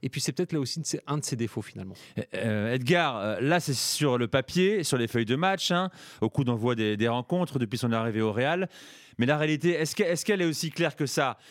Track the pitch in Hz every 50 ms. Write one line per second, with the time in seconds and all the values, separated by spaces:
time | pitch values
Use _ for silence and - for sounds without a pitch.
0 | - 131 - 139 - - 135 - 180 175 170 151 135 123 - 165 156 - - 147
1 | - - 147 151 - - - 113 113 107 - 113 104 - - 104 95 95 95 -
2 | - - - - - - - 95 104 113 107 107 104 113 123 131 123 127 175 175
3 | 165 143 123 107 98 107 107 92 123 143 170 175 - - 131 - - - - -
4 | 147 143 123 123 120 104 - 135 131 - - 180 185 196 214 202 156 - 143 123
5 | 117 113 - 120 117 107 127 143 175 190 190 185 - - 180 175 185 185 - -
6 | - - - - - 113 - - 139 123 120 110 110 123 120 113 110 107 107 104
7 | 110 117 117 123 123 - 175 180 180 - - 135 123 101 113 113 123 120 113 113
8 | 113 117 104 110 110 110 98 117 127 143 170 185 190 - - - - - - -
9 | - - - - 120 127 151 151 156 156 156 143 160 175 175 151 160 151 - -
10 | 208 165 175 160 - - 208 190 175 165 151 - - 160 - - 170 151 - -
11 | 151 127 - 160 143 127 113 - - -